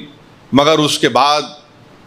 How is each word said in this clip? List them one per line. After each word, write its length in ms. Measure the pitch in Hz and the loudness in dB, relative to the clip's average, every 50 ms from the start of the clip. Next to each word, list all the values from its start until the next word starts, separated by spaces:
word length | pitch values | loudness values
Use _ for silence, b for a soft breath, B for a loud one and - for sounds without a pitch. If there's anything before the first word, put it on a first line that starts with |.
| - - - - - - - _ _ - - | -12 -16 -20 -20 -20 -20 -20 _ _ -2 0
मगर 280 | 131 143 151 160 156 | 2 2 2 2 2
उसके 280 | 151 143 147 - - 143 | 0 -2 -2 -2 -2 0
बाद 480 | 117 123 131 143 147 151 143 120 - - - _ _ - - - - - - | 2 2 2 2 0 -2 -4 -8 -14 -20 -20 _ _ -20 -20 -20 -20 -20 -20